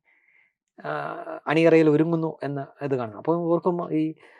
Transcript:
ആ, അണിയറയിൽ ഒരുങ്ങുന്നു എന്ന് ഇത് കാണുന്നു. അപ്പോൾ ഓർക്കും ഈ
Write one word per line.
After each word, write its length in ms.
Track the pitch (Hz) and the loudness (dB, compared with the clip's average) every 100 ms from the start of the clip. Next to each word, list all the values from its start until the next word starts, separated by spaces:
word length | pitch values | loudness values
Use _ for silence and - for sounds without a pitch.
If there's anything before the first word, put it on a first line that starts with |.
| _ _ _ _ _ _ _ - | _ _ _ _ _ _ _ -16
ആ, 60 | 147 151 147 - - - - | -10 -8 -8 -10 -12 -8 -2
അണിയറയിൽ 440 | 151 165 160 156 | 4 6 6 6
ഒരുങ്ങുന്നു 480 | 147 160 165 160 - | 4 2 0 -4 -6
എന്ന് 420 | 139 143 139 - | -8 -8 -10 -8
ഇത് 120 | 143 135 | -4 -4
കാണുന്നു. 220 | 113 107 | -6 -6
അപ്പോൾ 180 | - 170 | -2 -2
ഓർക്കും 580 | 170 170 185 175 175 | 0 0 0 -4 -2
ഈ 200 | 156 156 156 - - | -2 -4 -6 -20 -20